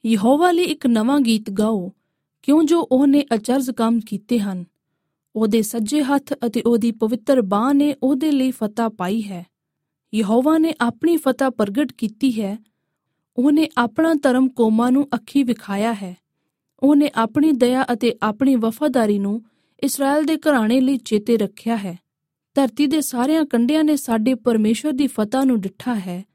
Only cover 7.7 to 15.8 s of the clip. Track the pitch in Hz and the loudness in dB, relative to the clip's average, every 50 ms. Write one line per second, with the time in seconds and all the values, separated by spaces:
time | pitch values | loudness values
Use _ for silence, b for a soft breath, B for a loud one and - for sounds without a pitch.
7.7 | 285 277 294 294 277 _ - 262 294 262 320 311 294 269 262 262 247 - 220 208 | 2 2 2 0 0 _ -2 -2 0 0 0 0 0 0 0 -2 -2 -4 -6 -6
8.7 | 208 - 233 226 220 - 180 180 208 226 208 202 190 175 175 _ _ _ _ _ | -4 -4 -4 -4 -4 -6 -6 -4 -4 -4 -4 -6 -12 -14 -16 _ _ _ _ _
9.7 | _ _ _ _ _ _ _ _ - 214 220 190 220 247 262 302 320 320 320 330 | _ _ _ _ _ _ _ _ -4 -2 0 2 2 2 4 4 2 4 2 0
10.7 | 302 - 240 240 233 - - 330 339 302 - 269 254 - 269 262 247 - 214 202 | 0 0 -2 -2 -2 0 0 0 0 2 0 -2 0 0 -2 -2 0 -2 -4 -2
11.7 | 196 262 302 - - - 233 208 214 _ - 269 226 220 214 190 202 226 _ _ | 0 -4 -4 -4 -4 -6 -6 -6 -4 _ -2 0 0 -2 -6 -6 -8 -10 _ _
12.7 | _ _ _ _ _ _ _ _ _ _ _ _ _ - 247 294 294 302 320 - | _ _ _ _ _ _ _ _ _ _ _ _ _ 0 2 2 4 2 2 0
13.7 | - 247 240 240 - - 320 330 330 294 - 269 247 262 262 254 254 - 233 220 | 0 -2 -2 -2 0 0 0 2 0 2 2 2 2 4 2 0 2 0 2 2
14.7 | 220 226 240 247 254 277 294 285 - 233 - - - 277 269 233 233 - - - | 2 2 2 2 2 0 0 -2 -4 -8 -8 -2 -2 0 0 0 -2 -6 -6 -8
15.7 | 196 196 | -6 -4